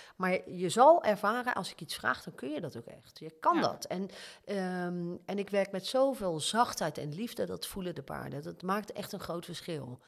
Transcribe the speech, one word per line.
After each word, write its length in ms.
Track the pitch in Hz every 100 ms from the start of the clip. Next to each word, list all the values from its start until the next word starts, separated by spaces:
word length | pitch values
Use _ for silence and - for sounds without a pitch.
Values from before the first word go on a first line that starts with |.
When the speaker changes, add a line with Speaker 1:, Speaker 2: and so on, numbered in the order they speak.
| - -
Speaker 1:
Maar 340 | 185 185 -
je 180 | 175 180
zal 360 | 220 269 339
ervaren, 500 | - 190 202 240 240
als 160 | 220 185
ik 80 | -
iets 140 | 156
vraag, 280 | - - 127
dan 100 | -
kun 160 | - 262
je 100 | 302
dat 160 | 156 113
ook 100 | -
echt. 320 | - - -
Je 120 | 160 -
kan 160 | 311 339
Speaker 2:
Ja. 40 |
Speaker 1:
dat. 220 | - -
En, 240 | - 180 196 - - -
ehm, 720 | - 202 185 185 175 175 175 175 -
en 120 | 202
ik 120 | 196
werk 200 | 202 190
met 140 | 190 185
zoveel 540 | 262 269 233 190 160
zachtheid 580 | - 220 240 - 170 -
en 160 | 147
liefde, 320 | 151 233 - 180
dat 200 | 185 -
voelen 280 | 196 180
de 80 | 165
paarden. 400 | 143 147 135 139
Dat 200 | 160 170
maakt 300 | 185 202 196
echt 200 | - 185
een 80 | 190
groot 240 | - 170
verschil. 560 | 170 160 - 156 127 127